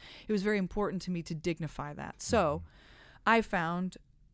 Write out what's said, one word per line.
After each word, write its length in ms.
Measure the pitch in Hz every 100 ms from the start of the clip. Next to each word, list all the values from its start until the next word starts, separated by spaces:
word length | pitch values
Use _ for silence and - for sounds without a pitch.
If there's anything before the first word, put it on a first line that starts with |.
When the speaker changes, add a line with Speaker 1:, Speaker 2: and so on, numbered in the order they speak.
| - - -
Speaker 1:
It 40 |
was 120 | 214
very 160 | 202 208
important 420 | 180 - 196 185
to 80 | 185
me 120 | 175
to 100 | 160
dignify 600 | 160 175 160 156 - 147 147
that. 260 | 139 -
So 400 | - 233 165 151
Speaker 2:
Mm-hmm. 680 | - - - - - - -
Speaker 1:
I 120 | 226
found, 560 | 220 190 165 175 185 - - _ -